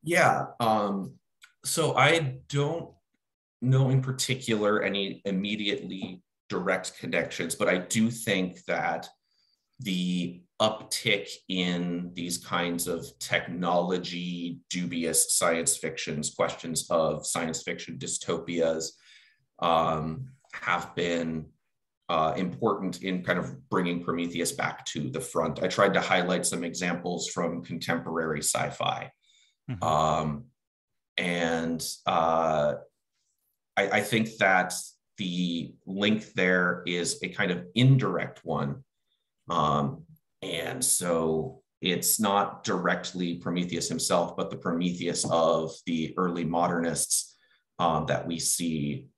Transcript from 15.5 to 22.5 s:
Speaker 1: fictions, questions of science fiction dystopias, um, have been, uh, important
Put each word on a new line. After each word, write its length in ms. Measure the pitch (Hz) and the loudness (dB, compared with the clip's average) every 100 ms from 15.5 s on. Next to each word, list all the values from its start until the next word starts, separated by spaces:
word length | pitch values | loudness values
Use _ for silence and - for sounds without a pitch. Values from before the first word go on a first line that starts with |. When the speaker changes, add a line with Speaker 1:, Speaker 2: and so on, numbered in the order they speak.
| 82 80 - | 2 0 -2
Speaker 1:
fictions, 560 | 78 - - 73 76 - | -4 -6 -6 -4 -6 0
questions 500 | 85 - 85 80 - | -2 0 -6 -6 0
of 340 | 85 78 78 - | 2 2 0 -4
science 380 | 85 82 80 | -4 -2 -4
fiction 340 | - - - - | -6 -8 -8 -10
dystopias, 960 | - - - 85 - 85 80 80 - - - - _ _ _ - | -6 -6 -4 -4 -2 0 2 2 -4 -10 -20 -20 _ _ _ -2
um, 680 | 85 82 82 80 78 78 131 - _ | 2 4 4 0 -2 -6 -10 -16 _
have 400 | - - 87 - - | -8 -2 -2 -2 -2
been, 520 | 87 85 82 80 78 _ _ _ _ _ - | 0 0 -2 -6 -8 _ _ _ _ _ -4
uh, 260 | 85 80 85 | 2 2 2
important 640 | 92 | -2